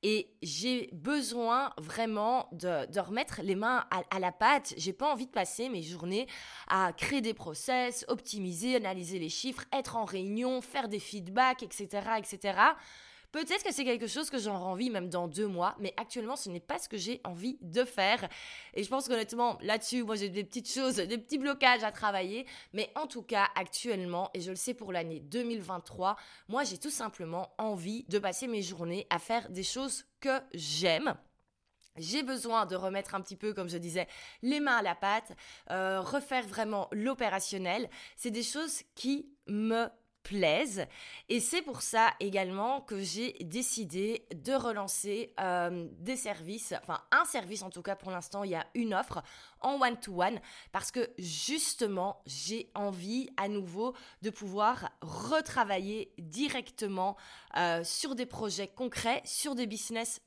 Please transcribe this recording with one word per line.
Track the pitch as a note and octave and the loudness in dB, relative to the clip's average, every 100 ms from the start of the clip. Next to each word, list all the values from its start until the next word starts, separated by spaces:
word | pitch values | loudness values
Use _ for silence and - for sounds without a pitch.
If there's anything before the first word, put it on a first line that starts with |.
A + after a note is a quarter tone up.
| G3+ | 4
Et | G#3+ - _ | 2 0 _
j'ai | D#3 D3 A3+ B3+ - | -6 -2 0 0 -2
besoin | E3+ F3 D4 A#3 A#3 A3+ A#3+ C#4 - | -6 -2 0 0 0 2 2 2 -4
vraiment | D#3 F#3+ A3+ G#3+ G#3+ B3+ - | -8 -2 0 2 4 2 0
de, | E3+ F3+ D#3+ B2+ | -4 0 0 0
de | F#3+ | -2
remettre | F3+ A3 D4+ - | 0 -2 -2 -2
les | G3 | 0
mains | F#3+ A3 B3+ - | 2 4 2 2
à, | F#3 - | -2 0
à | F#3+ | 0
la | F3+ | 0
pâte. | F3 A3 C#4+ C#4+ - | 6 6 6 2 -4
J'ai | E3 | -4
pas | F#3 D4 | 0 2
envie | C4 | 2
de | B3+ | 0
passer | A3 F3+ - B3+ | 0 0 -2 -2
mes | G#3+ | -4
journées | D#3 F3 E3+ G3 B3+ - - - - | -6 -6 0 0 -2 -8 -12 -14 2
à | F#3+ F3+ | 4 4
créer | E3 - C#4 | 2 2 2
des | A3 | 2
process, | G#3+ F3 D3+ - B3+ B3 B3 - | -2 -4 -6 2 2 2 -2 0
optimiser, | A#3+ - G#3 F#3 E3+ A#3+ B3+ | 0 0 -4 -2 0 4 4
analyser | G3+ F#3 E3+ F#3 | 2 -2 -4 -2
les | D#3+ | -2
chiffres, | - C4 B3 - | -2 -4 -6 -2
être | C4+ C4 A#3 | -2 0 -2
en | |
réunion, | G#3+ F#3+ F#3+ G#3+ B3 B3+ | -2 -2 -2 0 0 0
faire | - C#4+ A#3 | -2 -4 -2
des | G3+ | -4
feedbacks, | - G#3 F3 G3+ C4 B3+ | -4 -8 -2 4 6 4
et | A3 | -4
cetera, | - G3+ G3+ G3 A3+ | -8 -4 -4 0 -2
et | |
cetera. | - F#3+ G#3 F#3 B3 D4+ - - - - - | -2 -4 0 8 8 8 -6 -20 -20 -20 -8
Peut-être | D4+ D#4+ F#4 | -6 0 0
que | G4 | 2
c'est | - | 0
quelque | B3+ A#3 A3 | 2 2 0
chose | C4 D#4 | -2 -2
que | C4 | 0
j'aurai | G#3+ G3 | 0 -2
envie | F3+ F#3 B3 | -2 0 0
même | G#3 F3+ | 0 0
dans | F3+ F3 | -2 -2
deux | D#3 G#3 | 0 0
mois, | F3+ F3+ - | 2 0 0
mais | G3 - | -4 -4
actuellement, | A3+ B3 A3+ C#4+ | -6 -4 -4 -4
ce | G3+ | -4
n'est | F3 | -6
pas | - E4+ | -4 -4
ce | - | -2
que | G#3+ | -4
j'ai | F3+ B3 | -2 -4
envie | - E3+ A3 C4+ | -4 -4 -4 -4
de | F3 F#3 | 0 2
faire. | B3 - F#3+ A#3+ G3 - - - - | 2 4 4 4 2 -8 -12 -14 -8
Et | - | -4
je | G3+ | 0
pense | C4 B3 | 0 2
qu'honnêtement, | A#3 A3 A#3 A#3+ - | 2 2 2 2 2
là-dessus, | F#3+ A3 - B3 | 0 0 2 0
moi, | A3+ | 0
j'ai | G#3+ G3 | 0 0
des | F#3 | -2
petites | G3+ B3 - | -4 -6 -4
choses, | C4 C4 A3+ | 0 2 2
des | F3+ A#3 | 0 -2
petits | A3+ D4 | -2 0
blocages | C#4 C#4 C4 B3 | 0 6 8 8
à | G#3+ | 4
travailler. | - G#3+ G3 F#3 A3 B3+ - - | 2 2 2 0 -4 -6 -14 -8
Mais | G3 A3 | -4 -4
en | - D4+ | -4 -6
tout | B3 | -6
cas, | F#3 G#3+ G3 - | 0 4 4 4
actuellement, | F#3 - A#3+ G3 F3+ F3 F#3+ | -2 -4 -2 0 0 0 -2
et | F#3 | -4
je | F3 | -6
le | F#3 | -4
sais | - | -4
pour | B3 G3+ | -4 -2
l'année | F3+ E3 D#3+ | -2 -2 -6
deux | C#3+ A3 | -4 -2
mille | A#3 A3+ | 0 -2
vingt-trois, | F3 F3+ - D#3 F#3 G#3 - - - | -4 -8 -8 0 0 0 -8 -20 -4
moi, | A#3 | 0
j'ai | C#4+ F3 | 0 -2
tout | D4+ | -2
simplement | - A3+ - E3 E3+ F#3+ - | -2 -2 -6 -6 -4 -4 -2
envie | A3 G3 E3+ A3 | -2 -2 -4 -6
de | - G3+ | 0 0
passer | G3 F3+ C4 | 0 -2 -2
mes | A3 | -2
journées | F3+ F3 E3+ F3+ - | -2 -4 -4 -4 0
à | - | -2
faire | - A#3 A#3 | 2 0 0
des | F#3 | -4
choses | F#3+ B3+ C4+ - - _ | -2 -2 -2 -4 -8 _
que | C4+ C4 C4 | 0 0 -2
j'aime. | F3+ D3 D3+ F3 D#3+ D4+ - - _ _ _ _ _ - - | -8 -4 2 4 4 2 -2 -8 _ _ _ _ _ -20 -12
J'ai | D#3+ C4 | -2 0
besoin | C4 B3+ A#3 A3+ F#3+ | 0 -2 2 2 2
de | F#3 | 0
remettre | F#3+ G3 G3 F#3+ | 0 -2 -2 -6
un | |
petit | F#3 | -6
peu, | F#3+ G#3+ | -6 -4
comme | G3 F3 | -2 -4
je | E3+ | -4
disais, | E3+ E3+ F3 - - - | -2 -2 -2 -6 -16 -4
les | A#3+ D4 | 0 2
mains | C#4+ A#3+ | 4 4
à | |
la | G3+ | 4
pâte, | F3 G3 G#3+ - - - - - | 2 2 2 0 -16 -18 -20 -6
euh, | F#3 F#3+ F#3+ | -2 0 0
refaire | F#3 C#4 C#4 C4 G#3+ | 0 -2 2 0 0
vraiment | G3+ G#3+ G#3 - | -2 0 0 -2
l'opérationnel. | G#3 A3+ C4+ A3 F#3+ - G3 F#3 G3+ A#3+ - - | 0 0 2 0 0 -2 -2 0 0 -2 -8 -18
C'est | - B3 | -6 -4
des | A3 | -2
choses | A#3+ D4 D#4+ - - | -2 -2 -2 -4 -6
qui | - B3 C#4+ - - - | -4 0 0 -2 -16 -4
me | G#3 A3 A3+ A3+ - _ _ | 0 4 4 2 -4 _ _
plaisent. | - G3+ E3+ D#3+ C#4+ G3 D3+ - - - - | -4 4 6 6 2 0 -6 -8 -16 -16 0
Et | A#3 | 2
c'est | A#3 F4 | 4 0
pour | D4+ B3 | -2 -2
ça | - A3+ A3+ - | 2 6 6 4
également | G3 G3 F#3 F#3+ A3 C4+ | 0 0 0 0 0 -2
que | C4+ G3+ | -2 -6
j'ai | F#3+ F3+ A#3+ - | -4 -2 -4 -4
décidé | E3 G3 B3 - F#3+ F3 G3+ A#3 - | -6 -2 0 0 -2 -2 0 -2 -6
de | E3+ F3 | -8 0
relancer, | C4+ A#3 G#3+ G3 - G3+ G3+ A#3 - | 0 0 -2 0 0 0 -2 -4 -2
euh, | F#3+ F3+ F3 F3 E3+ E2 | 0 2 0 -2 -8 -8
des | F3+ B3+ | -4 -2
services, | A3 G3+ E3 G#3+ - F3+ | -2 -6 -6 -6 -6 -6
enfin | - E3 - | -4 -6 4
un | C#4 | 4
service | E4 C4 F3+ G#3 | 4 0 -4 -6
en | F#3+ | -8
tout | F3 | -8
cas | F3 | -6
pour | G3 F#3+ | -4 -4
l'instant, | F#3 - G3+ | -8 -6 -6
il | G3+ | -2
y | E3 | -2
a | - | -2
une | - A3+ | -2 2
offre | F#3+ - E3+ - - - - | 2 0 -4 -8 -18 -20 -4
en | B3+ C#4 | 0 4
one-to-one | B3+ A#3 G#3+ F3+ F3+ A3+ - - - | 4 2 -4 2 2 2 -8 -20 -6
parce | G3 F#3+ | -2 -2
que | B3+ - - | 0 -2 -2
justement, | F3+ D3+ - D#4 - - A3 F#3+ F#3+ - - | -6 -2 0 2 2 2 0 2 0 -2 -10
j'ai | C3+ E3+ A3+ - | -6 -4 -4 -4
envie | - G3+ F#3 F#3 A#3+ C4 - | -4 -4 -4 -4 -2 -2 -2
à | G3+ | 0
nouveau | G#3 F3+ F3 A#3+ B3+ - - | -2 -4 -2 -2 -2 -16 -6
de | G#3+ | -6
pouvoir | - G#3 G3 G#3 D#3 - - | -6 -6 4 4 4 -4 -8
retravailler | D#3+ - A3 D4+ D#4 - G#3+ F#3+ G3 A3 - - | -10 -6 2 2 2 0 2 2 0 -4 -6 -10
directement, | E3+ E3+ C#4+ C4 B3+ - G#3 F#3+ F#3 F#3+ - - - - | -10 -2 0 -2 -6 -6 -4 0 0 -2 -14 -20 -4 2
euh, | F3 E3+ | 2 2
sur | E3+ - D4+ | 0 -2 -2
des | B3 B3 | -2 -4
projets | - A3 F3+ G3 | -2 -2 -2 -6
concrets, | - B3+ - A#3 B3+ | -4 -4 0 0 0
sur | - - D#4 | 0 -2 0
des | B3+ A#3+ | 0 -2
business | G#3 - A3+ A#3 - | -2 -4 -2 -2 -6